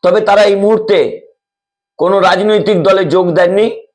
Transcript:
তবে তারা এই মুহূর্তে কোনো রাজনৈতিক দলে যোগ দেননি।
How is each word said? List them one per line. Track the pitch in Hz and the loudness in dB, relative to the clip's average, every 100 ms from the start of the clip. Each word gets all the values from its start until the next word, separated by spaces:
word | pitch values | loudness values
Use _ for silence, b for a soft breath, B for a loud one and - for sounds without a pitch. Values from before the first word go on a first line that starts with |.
তবে | 180 196 | 2 0
তারা | 202 202 | 2 2
এই | 208 196 | 2 2
মুহূর্তে | 202 220 - 196 123 - - _ _ _ _ _ _ _ | 0 -2 0 0 0 -6 -18 _ _ _ _ _ _ _
কোনো | 165 196 | -2 0
রাজনৈতিক | 185 185 208 214 - 196 | 0 0 0 0 0 0
দলে | 190 190 | 0 0
যোগ | 190 175 180 | 0 0 0
দেননি। | 165 175 196 220 - - | 0 0 0 -2 -4 -18